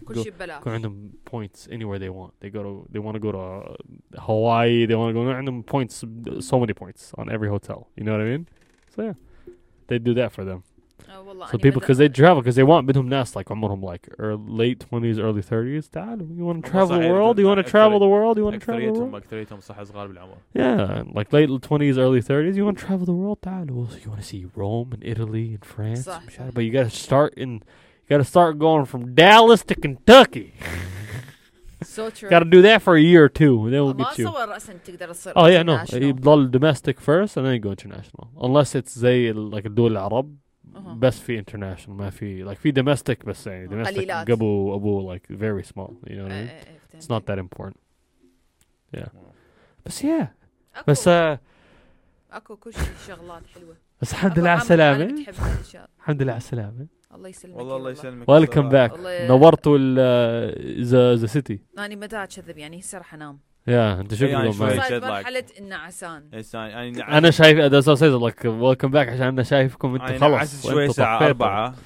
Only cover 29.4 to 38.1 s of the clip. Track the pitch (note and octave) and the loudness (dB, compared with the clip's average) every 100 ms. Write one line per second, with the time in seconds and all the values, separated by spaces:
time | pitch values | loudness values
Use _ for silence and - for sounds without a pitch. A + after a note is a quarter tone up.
29.4 | A3+ A3+ - - D3+ C3 - B3+ A3+ B2 | 8 6 2 -6 -6 -2 10 10 10 2
30.4 | F#2+ - - E2+ F#2 F#2+ G#2+ A#2 - - | -14 -16 -12 -12 -12 -14 -14 -16 -16 -20
31.4 | _ _ - - - - A3 - G#3 E3+ | _ _ -20 -18 -16 -12 -12 -12 2 2
32.4 | E3 F3+ G3 A3 - E3 D#3+ F3 D3 - | 8 8 10 6 4 6 8 8 8 6
33.4 | D3+ A#2+ A2 C#3 C#3 C3+ B2+ - A2 - | 4 4 0 0 0 -2 -6 -4 -6 -4
34.4 | G#3 G#3+ - F3 - F3 F3 E3+ F#3+ F3 | -8 -8 -16 -20 -20 -16 -16 -14 -6 6
35.4 | E3 F3+ E3+ C#3 - B2 C#3 C3 C3+ D3+ | 6 6 4 -2 -4 -2 -2 2 4 6
36.4 | C3 B2+ D#3 C#3+ - B2+ - D#3+ G3+ - | 4 2 2 0 -4 -4 0 0 0 -4
37.4 | C3 B2 G2+ G2 G2+ - - | -4 -4 -4 -10 -14 -18 -20